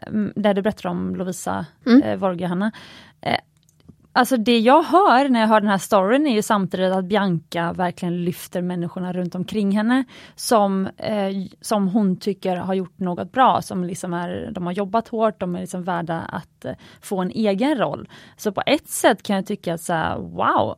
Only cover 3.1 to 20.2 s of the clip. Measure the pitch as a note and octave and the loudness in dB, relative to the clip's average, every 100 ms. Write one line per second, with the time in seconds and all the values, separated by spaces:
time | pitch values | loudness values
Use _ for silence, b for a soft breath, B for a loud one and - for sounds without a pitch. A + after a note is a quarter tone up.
3.1 | _ - - - _ _ _ - _ _ | _ -2 -2 -4 _ _ _ -20 _ _
4.1 | - A#3+ C4 G#3+ A#3 A3 D4+ D#4 E4+ G4+ | 0 2 2 4 4 6 6 6 4 6
5.1 | B3 C#4 A#3+ A3 A3 G#3 G3 - G#3 F#3+ | 6 4 2 4 4 4 0 2 2 4
6.1 | C4 D4+ G#3+ - G#3 F3+ F#3 F#3 F#3+ F3+ | 2 2 0 2 0 0 0 0 0 0
7.1 | G#3 G3 E3 - E3+ E3+ F3 F3+ F3 F3 | 0 0 -2 -2 -4 -4 -2 -4 -2 -4
8.1 | F3 F3 - - F#3 F3 F3 E3+ F#3 F3+ | -2 -4 -6 -8 -6 -4 -4 -6 -6 -6
9.1 | F3+ F3+ F3+ F3+ G#3+ G3 G3+ A3 C4 B3+ | -4 -6 -6 -6 -2 0 2 2 2 0
10.1 | B B B - A3 G3+ F#3+ F#3+ - - | B B B 0 2 4 0 -4 -6 -6
11.1 | G#3+ G3 G3 F#3 - - G#3+ F#3+ G#3+ G3 | -4 -4 -4 -8 -12 -4 0 2 2 2
12.1 | F3+ - F#3+ F#3+ F3+ F3+ F#3+ F3 - F#3 | 0 -4 -4 -4 -4 -2 -4 -4 -6 -6
13.1 | - F#3+ B3+ A#3+ F3 - F#3+ F3 F3+ F#3 | -4 -4 4 4 4 -2 -6 -6 -8 -6
14.1 | F3 F3 F#3 - G3 F3 F3+ G3 A3 A3 | -6 -6 -8 -8 -6 -6 -4 -4 -4 -4
15.1 | A3+ A3 G#3+ F3+ F3+ F#3 F#3 F3+ F3 E3 | -2 -2 -2 -6 -6 -8 -8 -4 -4 -4
16.1 | E3 - F3+ - _ - - b b - | -6 -6 -10 -12 _ -12 -12 b b -8
17.1 | F#3 F#3 - G#3+ G3 C4+ C#4 D#3+ - - | -4 -4 0 0 2 0 0 -2 -4 -12
18.1 | b b b A3 G3 - D4 - - D#4+ | b b b -6 -4 0 0 0 0 2
19.1 | A3 - G3 F#3+ G#3 F3+ E3 - E3+ F2 | 2 0 -4 -2 -6 -6 -6 -2 -2 -2
20.1 | - | -4